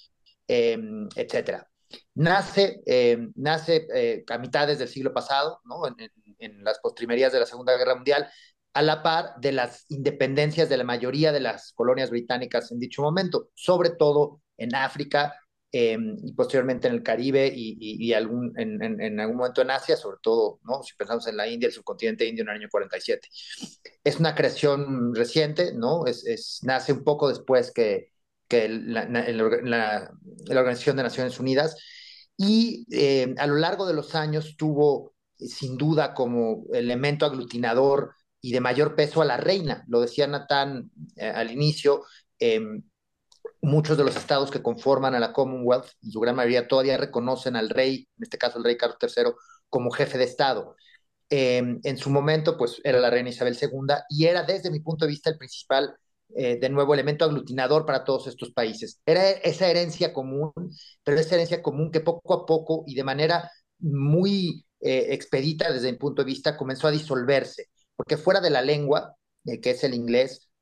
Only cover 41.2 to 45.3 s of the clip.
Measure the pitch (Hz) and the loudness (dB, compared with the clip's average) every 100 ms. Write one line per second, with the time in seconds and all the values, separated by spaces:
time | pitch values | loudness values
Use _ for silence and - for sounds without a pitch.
41.2 | 110 107 117 120 151 147 143 139 - - | -6 -4 -4 0 0 2 2 2 0 -20
42.2 | _ - 120 110 110 107 - _ _ _ | _ -2 2 2 0 -10 -14 _ _ _
43.2 | _ _ - - 156 156 151 151 139 - | _ _ -20 -4 2 4 4 4 2 0
44.2 | - 143 135 - 117 117 135 135 131 123 | 0 0 0 -4 -4 -2 2 2 2 0
45.2 | 113 | 0